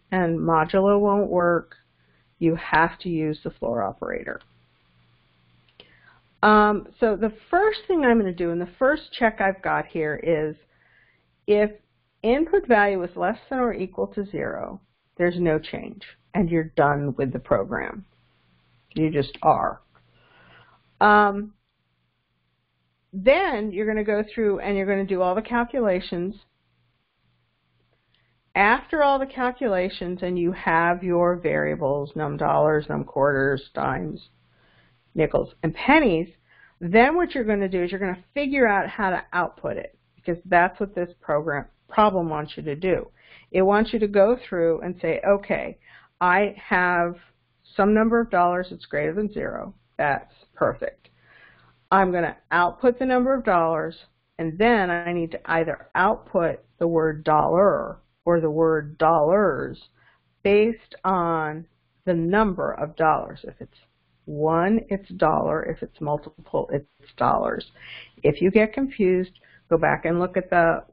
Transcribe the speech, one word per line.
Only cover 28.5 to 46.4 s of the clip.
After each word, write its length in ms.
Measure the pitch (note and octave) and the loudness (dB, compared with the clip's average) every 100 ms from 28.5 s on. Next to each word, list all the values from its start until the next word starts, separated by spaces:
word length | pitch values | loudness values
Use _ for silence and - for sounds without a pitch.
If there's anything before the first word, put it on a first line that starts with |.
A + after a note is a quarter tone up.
After 480 | F3+ G3+ C4 - D#4+ | 0 2 2 -2 0
all 160 | C#4+ C#4 | 2 2
the 60 | |
calculations 920 | C4+ C4 B3 B3 B3+ F#3 F#3 - F3 F3+ | -2 -4 -6 -4 -4 -2 -4 -6 -8 -6
and 160 | F3+ F3+ | -6 -2
you 120 | E3+ | -2
have 520 | F#3 F#3 E3 E3+ F3+ | -2 0 2 2 0
your 320 | F#3 E3+ F3 | 0 2 2
variables, 760 | F3 D#3+ D3+ D3+ D3+ C#3 C#3+ C#3 | 0 -2 -2 -2 -2 -2 -4 -6
num 220 | D#3 D3 D3 | -8 -8 -2
dollars, 480 | C#3+ D3 D3+ D3+ D3+ | 0 2 2 0 -2
num 140 | D3 | -8
quarters, 640 | C#3 - C#3 C#3 C#3 C3+ - | -6 0 0 2 0 -2 -6
dimes, 560 | C3+ C3+ C3 E3 - _ _ _ _ _ _ _ _ _ | -6 -4 -4 -8 -12 _ _ _ _ _ _ _ _ _
nickels, 400 | E3 D3+ - - _ | -2 0 0 -4 _
and 100 | D#3+ | -6
pennies, 540 | - - D#4 C4 E3 F#3 _ _ _ _ _ | -2 2 4 4 0 -4 _ _ _ _ _
then 340 | F3 G#3+ C4 | 2 4 4
what 180 | E4+ E4+ | 2 -2
you're 100 | C#4 | -2
gonna 240 | A3 G3+ F#3+ | -2 -2 -2
do 140 | F#3 | -2
is 80 | F3 | -4
you're 80 | F#3+ | -4
gonna 240 | G3 F#3 _ | -6 -6 _
figure 340 | C#4+ C#4+ C#4 A#3 | -6 -2 2 2
out 220 | G3 E3+ | 2 -2
how 200 | - F#3+ | -4 -2
to 140 | F3 - | -4 -4
output 460 | F3+ E3+ - - - | -4 -4 -6 -8 -8
it, 200 | - _ _ _ | -12 _ _ _
because 240 | - E3+ | -8 -8
that's 320 | F#3 F3 F#3 - | 2 4 4 0
what 120 | G3 | -8
this 200 | F3+ F3 F3 | -6 -8 -10
program, 440 | - D3+ D#3+ C#3+ - _ _ | -4 -2 -2 -6 -8 _ _
problem 400 | - G#3+ F#3+ E3 | 2 4 2 -2
wants 300 | D3+ D3+ - | -4 -8 -10
you 60 | |
to 120 | D3+ | -10
do. 320 | D3 F#3 D#3 - _ _ - _ | -4 -2 -2 -4 _ _ -20 _
It 100 | F#3 | 2
wants 320 | F#3+ G#3 A3 | 4 4 2
you 60 | A#3 | -2
to 80 | G#3 | 0
go 280 | G3+ G3+ B3 - | 4 4 2 -4
through 320 | F3+ E3 D#3 | -2 0 0
and 180 | F3 F3+ | -4 -6
say, 200 | E3 E3 | -4 -2
Okay, 520 | - G3+ G3+ D#3 B2+ - _ - _ _ | 0 0 0 -6 -6 -14 _ -20 _ _
I 340 | F3+ F#3 | 2 2